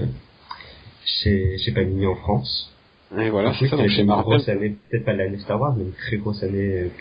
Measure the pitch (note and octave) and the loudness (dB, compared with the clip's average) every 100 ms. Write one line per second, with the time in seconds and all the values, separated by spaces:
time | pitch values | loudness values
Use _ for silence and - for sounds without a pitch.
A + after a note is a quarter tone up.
0 | - - - _ - - - - - - | -4 -6 -12 _ -18 -18 -18 -20 -20 -12
1 | - - G#2+ G2+ F#2 F#2+ - - F#2 F#2+ | -6 -2 2 2 2 0 -2 0 0 2
2 | G2 F2+ - G#2 - - - - _ _ | 0 0 0 0 -2 -6 -8 -16 _ _
3 | _ G2 A2 G#2 G#2 - C3+ D3 G#2 A2 | _ -2 0 2 2 2 2 4 4 4
4 | G2+ G#2 G#2+ A2+ - G2+ G#2+ G#2 - A2 | 4 4 4 2 2 0 -2 -6 -4 -4
5 | - G2 F#2+ G2+ - G#2+ C#3+ A#2+ F#2+ - | -2 -2 -2 -4 -4 -2 0 0 -2 -6
6 | - G#2+ G#2 G2+ F#2+ G2 G2 F#2 F2 - | -6 -4 -4 -4 -2 -2 0 -2 -4 -6